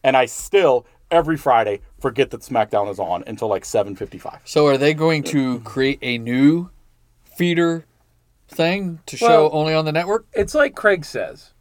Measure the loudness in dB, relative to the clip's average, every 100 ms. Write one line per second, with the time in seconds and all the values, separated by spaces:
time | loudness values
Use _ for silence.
0 | 4 2 0 -4 0 2 4 2 -2 _
1 | _ 0 0 -2 2 2 2 -4 -10 -6
2 | -4 0 -2 -4 -4 -2 0 -2 -2 -6
3 | -6 -6 -6 -8 -4 -4 -2 -2 -2 -8
4 | -12 -12 -16 -18 -4 2 2 4 2 2
5 | 0 0 -2 -2 -2 -4 -8 -2 -2 -2
6 | -6 -6 -4 4 4 4 -4 _ _ _
7 | _ _ _ -2 0 2 0 -2 -10 _
8 | _ _ _ _ _ -2 -2 -2 -6 -10
9 | -14 0 4 6 4 0 0 0 0 -2
10 | -2 -4 -4 -4 -2 0 0 0 0 0
11 | -4 -8 -8 -12 _ _